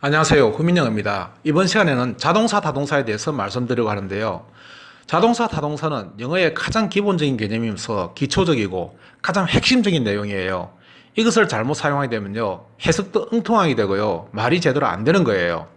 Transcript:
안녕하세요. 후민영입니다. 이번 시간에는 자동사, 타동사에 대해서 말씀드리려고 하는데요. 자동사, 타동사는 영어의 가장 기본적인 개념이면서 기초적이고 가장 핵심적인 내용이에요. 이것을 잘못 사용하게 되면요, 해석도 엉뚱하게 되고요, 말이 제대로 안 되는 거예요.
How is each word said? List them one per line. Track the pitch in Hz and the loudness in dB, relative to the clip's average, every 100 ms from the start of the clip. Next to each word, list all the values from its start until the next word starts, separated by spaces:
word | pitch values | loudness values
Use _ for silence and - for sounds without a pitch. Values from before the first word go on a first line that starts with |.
안녕하세요. | 143 151 156 151 123 | 2 2 4 6 4
후민영입니다. | 104 165 175 131 107 101 101 90 - 156 | 4 2 2 2 0 -2 -4 -6 -6 0
이번 | 151 185 | 2 2
시간에는 | 202 185 131 123 113 | 2 2 2 -2 -2
자동사, | 143 185 226 208 | 0 2 2 0
타동사에 | 165 143 143 147 120 | 0 -4 0 0 0
대해서 | 104 - | -4 -4
말씀드리려고 | - 101 113 123 123 110 | -4 -4 -4 -2 0 0
하는데요. | 104 98 95 110 87 - - - - - - - | -2 -4 -4 -4 -6 -12 -20 -20 -20 -20 -20 -4
자동사, | 165 226 233 226 | 2 2 2 -2
타동사는 | - 147 147 160 139 95 98 | -2 -4 -4 -4 -4 -8 -10
영어의 | 120 175 170 | -4 0 0
가장 | - - 226 214 | -2 -4 -2 0
기본적인 | 202 202 185 151 127 | 0 0 2 0 0
개념이면서 | 107 113 117 98 - 107 87 | -2 -2 -4 -6 -4 -4 -4
기초적이고 | - 139 - 180 139 101 90 85 - - _ | -4 -2 0 2 2 0 -4 -8 -12 -20 _
가장 | - 196 180 | -4 -2 2
핵심적인 | - - 254 208 170 | 0 2 2 2 2
내용이에요. | 113 104 104 101 92 92 87 - - - - - | 0 -2 -2 -4 -4 -4 -6 -16 -20 -20 -10 0
이것을 | 226 220 214 | 2 4 2
잘못 | 110 117 147 | 0 -2 -2
사용하게 | 151 143 135 | 0 0 -2
되면요, | 113 101 104 110 90 - _ 151 | -4 -4 -4 -4 -6 -12 _ -2
해석도 | 165 196 208 - | -2 0 -4 -2
엉뚱하게 | 233 - 226 175 117 | -4 2 2 2 2
되고요, | 101 98 107 85 - | 0 0 0 -2 -6
말이 | 104 117 175 | -4 0 2
제대로 | 160 131 127 | 2 2 0
안 | 87 113 | 0 2
되는 | 190 | 4
거예요. | 147 98 87 85 82 | 4 2 0 -2 -6